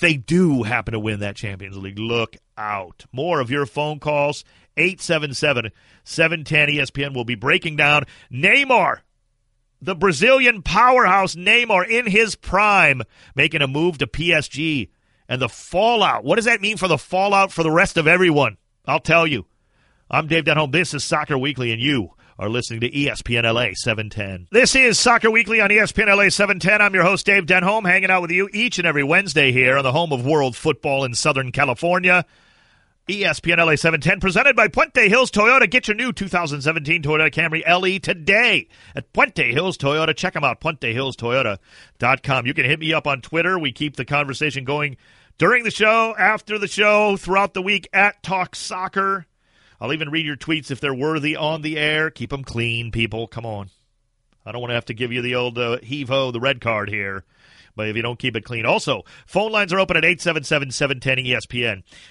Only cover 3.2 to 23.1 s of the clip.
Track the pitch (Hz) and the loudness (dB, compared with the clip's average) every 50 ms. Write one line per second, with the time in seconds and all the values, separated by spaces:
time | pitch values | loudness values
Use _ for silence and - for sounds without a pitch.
3.2 | 147 175 175 147 127 110 131 147 143 127 - 147 147 151 151 143 - 151 151 147 | -2 0 0 0 0 0 0 -2 -2 -4 -4 -4 -4 -4 -4 -6 -4 -2 0 0
4.2 | 143 147 147 - - _ _ _ _ _ - - 160 180 190 - - - 170 156 | 0 0 -2 -6 -10 _ _ _ _ _ -2 0 0 0 0 -4 -2 -2 0 0
5.2 | 147 147 131 - - 147 139 120 113 110 - _ _ _ _ _ _ - - - | 0 -4 -6 -2 0 0 0 0 -2 -6 -10 _ _ _ _ _ _ -10 -2 2
6.2 | 165 165 165 165 147 - 151 151 147 147 147 147 139 127 - 139 139 143 135 123 | 4 4 4 2 0 0 2 2 2 2 2 -2 -2 -4 -4 -6 -6 -4 -4 -6
7.2 | 120 113 123 101 98 139 160 190 - 165 151 147 147 143 147 147 143 - - - | -4 -4 -4 -4 0 0 0 0 0 -4 -2 0 2 4 4 2 0 -2 -10 -20
8.2 | - - 123 127 147 190 226 277 285 269 254 226 175 143 120 - _ _ _ _ | -20 -12 -6 -2 2 4 4 4 4 4 2 2 2 2 -2 -4 _ _ _ _
9.2 | _ _ _ _ _ _ _ _ _ _ _ - - 156 190 156 170 196 165 127 | _ _ _ _ _ _ _ _ _ _ _ -12 -8 -6 -4 0 2 0 2 4
10.2 | 175 240 269 269 262 240 233 208 151 - 156 202 233 254 262 254 233 185 185 196 | 4 4 6 6 6 4 2 0 -2 -2 2 4 4 6 6 6 4 4 4 2
11.2 | 190 175 - 165 175 196 220 240 240 233 220 180 180 220 226 240 247 220 185 214 | 2 0 -4 -4 0 2 2 2 4 4 2 2 2 2 0 -2 0 2 2 2
12.2 | 226 208 - - - - 175 190 214 208 202 190 170 147 139 127 110 - _ _ | 2 0 -2 -10 -8 -2 0 2 2 4 4 4 4 4 2 0 -4 -10 _ _
13.2 | - - - 139 147 160 151 156 143 131 135 147 165 180 170 135 143 120 - - | -20 -10 -2 0 0 0 0 0 -2 0 0 0 0 0 0 -2 -6 -6 -4 -4
14.2 | 160 170 170 156 139 - - 131 160 160 156 135 101 - _ _ _ _ _ _ | 0 0 0 0 0 -4 -6 -6 -4 -2 -2 -2 -4 -6 _ _ _ _ _ _
15.2 | _ - 123 127 127 117 - - - - - 175 208 226 240 220 196 160 123 113 | _ -8 -6 -4 -4 -4 -6 -10 -14 -6 -2 0 2 2 4 4 2 2 2 0
16.2 | 107 131 175 220 214 240 233 208 190 208 214 175 180 185 160 139 - - - 185 | 0 0 0 2 2 0 0 0 0 -4 -4 -2 0 0 0 0 -2 -2 -2 0
17.2 | 196 202 196 196 196 190 - - 165 160 156 170 196 175 - 170 156 151 170 180 | 2 2 4 4 2 2 -2 -4 -2 0 2 2 2 2 0 0 2 2 4 4
18.2 | 185 175 151 147 139 113 101 _ _ _ _ _ - - 135 160 - - - 170 | 4 2 2 2 2 0 -2 _ _ _ _ _ -6 -4 -4 -2 0 2 2 4
19.2 | 165 160 143 110 87 _ _ _ _ _ _ _ _ _ _ _ _ - - 139 | 4 2 0 -4 -6 _ _ _ _ _ _ _ _ _ _ _ _ -4 -4 -4
20.2 | 160 147 160 165 147 160 151 151 156 139 131 170 180 - - 139 - - 165 151 | -2 0 0 0 2 2 2 2 0 0 0 -2 -2 -2 -4 -6 -4 -2 -2 -2
21.2 | 151 - 151 131 127 139 131 123 127 117 113 113 120 147 147 127 98 85 _ _ | -2 -2 -2 -2 -2 -4 -4 -4 -2 -2 -2 -2 0 0 0 0 -2 -4 _ _
22.2 | _ _ _ - - 104 113 123 117 - 117 113 117 127 139 143 143 139 | _ _ _ -8 -6 -4 -4 -4 -4 -6 -6 -4 -4 -4 -2 -2 -2 -2